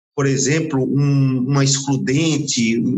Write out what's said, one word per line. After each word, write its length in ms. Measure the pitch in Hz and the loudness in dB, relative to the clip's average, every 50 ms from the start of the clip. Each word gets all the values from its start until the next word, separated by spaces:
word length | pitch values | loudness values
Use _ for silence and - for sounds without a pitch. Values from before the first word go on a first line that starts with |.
| _ _ _ | _ _ _
por 120 | - 135 | -2 0
exemplo, 580 | 139 135 - - 127 156 160 156 156 143 135 127 | 0 0 0 0 0 0 0 -2 -2 -2 -2 -2
um, 640 | 127 131 139 143 143 139 139 135 131 131 127 123 127 | 0 0 0 2 2 2 2 2 2 0 0 0 0
uma 160 | 143 139 135 | 0 2 2
excludente, 1200 | 135 - - - 139 135 117 98 123 131 147 165 165 151 131 - - - 120 117 113 113 120 - - 123 | 2 0 0 0 -2 -2 -2 -2 -2 0 0 0 0 0 -2 -4 -4 -2 -2 0 0 0 0 0 -2 -2